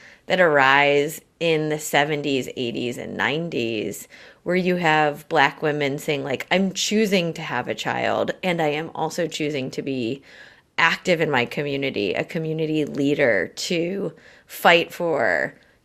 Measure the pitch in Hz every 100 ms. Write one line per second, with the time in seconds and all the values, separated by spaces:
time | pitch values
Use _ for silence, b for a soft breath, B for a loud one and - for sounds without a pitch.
0 | B B - 185 175 147 135 139 143 143
1 | 147 156 _ - 165 156 156 151 - 147
2 | 147 147 147 135 123 - 120 120 120 123
3 | 90 95 107 151 170 151 117 110 104 202
4 | - B B B - 180 180 180 165 156
5 | 151 147 - 160 139 - 156 147 139 143
6 | - 143 139 127 - 185 190 - - 214
7 | 220 190 170 160 - 127 - - 139 127
8 | 113 107 107 - 185 170 156 147 160 -
9 | 160 165 160 - 147 143 131 131 143 131
10 | 117 135 B B B B B - 165 -
11 | - 165 151 131 120 - 147 139 139 104
12 | 101 - 156 170 160 156 156 156 143 -
13 | 139 147 135 98 90 - - 175 165 196
14 | 175 - B B B - 190 170 - -
15 | 170 143 110 80 - - b b